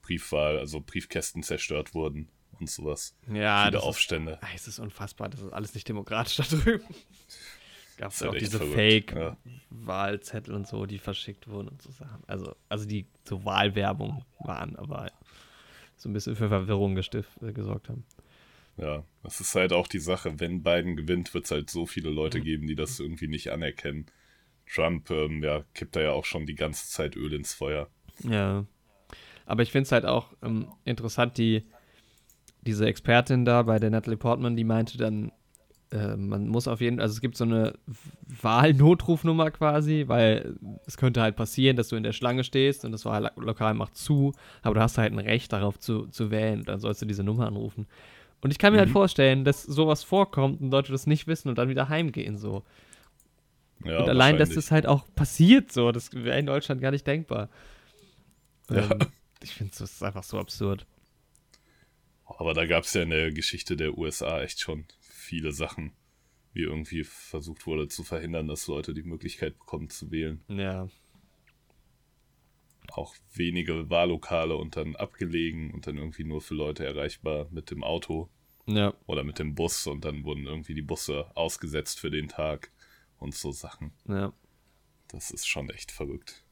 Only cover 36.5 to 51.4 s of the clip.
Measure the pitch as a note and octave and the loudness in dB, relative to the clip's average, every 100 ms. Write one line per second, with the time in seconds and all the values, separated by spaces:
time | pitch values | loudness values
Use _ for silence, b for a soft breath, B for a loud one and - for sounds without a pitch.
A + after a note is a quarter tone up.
36.5 | A2+ A#2+ A2+ A#2+ A#2+ A2 A2 B2 - A#2 | 0 0 0 0 2 0 0 -6 0 2
37.5 | A2+ A2 - - A#2 - - - B2 A2+ | 4 2 -2 -14 -14 -16 -20 -18 -4 2
38.5 | A#2 D3+ C#3 D3 F3 - E3 D#3+ D#3+ D#3 | 6 8 10 10 8 4 2 2 2 2
39.5 | - D#3 D3 D3+ D#3 C3+ A#2+ A2+ A2 - | 2 2 2 2 0 2 6 6 6 0
40.5 | - - - - - B2+ A#2+ A2+ G#2 A2+ | -10 -12 -14 -14 2 4 6 2 2 -4
41.5 | - C3 B2+ A2+ A2+ A2 A2 B2 B2 B2 | 4 6 6 2 0 -2 0 0 0 2
42.5 | C3+ C3+ C#3 A#2+ A2 A2+ G#2+ A2 - A2+ | 4 4 4 -4 -6 -2 -2 -2 -4 -4
43.5 | G#2+ A2 A2 G#2+ - - D3 C#3 - B | 0 0 0 -4 -8 2 4 4 0 B
44.5 | B A3 A2 A2+ - G#2+ G#2+ G#2 A2+ - | B 2 4 4 4 2 2 0 0 0
45.5 | G#2 G2+ G2 - A2 A2 - A2 G#2+ A2 | 0 0 -2 -4 -4 -4 -6 -2 0 0
46.5 | G#2+ - G2 A2 G2+ G#2+ G2+ G2 A2 A2+ | -2 -4 -4 -4 -4 -2 -2 0 0 0
47.5 | G#2 A2 G#2 G#2+ B B B B B C3+ | -2 -6 -8 -12 B B B B B -2
48.5 | D3 G3+ G#3+ F#3+ - F#3+ - C3+ C3 C3+ | 6 8 8 8 8 4 6 6 6 4
49.5 | C#3 - C#3+ D#3 D3 - F#3+ G3 E3+ C3+ | 2 0 2 4 4 4 2 4 4 2
50.5 | C#3+ C3+ C3+ C#3 C3+ - D3+ - D#3+ | 2 2 2 2 -2 2 2 2 -4